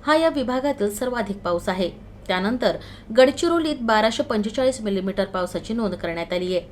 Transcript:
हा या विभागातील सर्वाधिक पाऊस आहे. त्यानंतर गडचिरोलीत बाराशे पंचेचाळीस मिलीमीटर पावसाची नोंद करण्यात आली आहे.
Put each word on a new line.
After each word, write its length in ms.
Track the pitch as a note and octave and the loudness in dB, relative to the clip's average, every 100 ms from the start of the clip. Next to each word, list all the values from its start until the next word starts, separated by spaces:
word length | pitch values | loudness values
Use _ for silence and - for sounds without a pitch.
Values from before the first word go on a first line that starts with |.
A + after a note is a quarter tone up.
| - | 2
हा 100 | D#4 | 4
या 140 | E4 | 4
विभागातील 640 | C#4+ B3 B3+ C#4+ C#4 G#3 | 2 -2 0 -2 0 -2
सर्वाधिक 440 | G#3 B3+ B3 G#3 G3 | -2 -4 -4 -4 -4
पाऊस 320 | - F3 - | -2 -2 -2
आहे. 380 | F#3 F3 - - - - | -2 -2 -4 -18 -18 -4
त्यानंतर 500 | F#3 G3 B3 A3+ D#3+ - - - A3+ | 0 0 2 0 0 -8 -18 -2 6
गडचिरोलीत 580 | C4 - E4+ E4+ D#4 D4 | 6 6 2 2 0 -2
बाराशे 420 | A3+ G#3+ A3 A3+ | 2 4 4 2
पंचेचाळीस 580 | - A3 G#3 A3 C4 B3+ | -2 0 -2 0 0 0
मिलीमीटर 440 | G#3+ G3 F#3+ F#3+ F#3 | -2 -2 -2 -2 -2
पावसाची 480 | F#3 F3+ F3 - | -2 -4 -4 -4
नोंद 220 | A3+ G#3+ F3+ | -2 -2 -2
करण्यात 380 | E3+ E3+ E3+ | -6 -4 -4
आली 240 | F3+ F3+ F#3 | -4 -2 -2
आहे. 100 | F3 | -4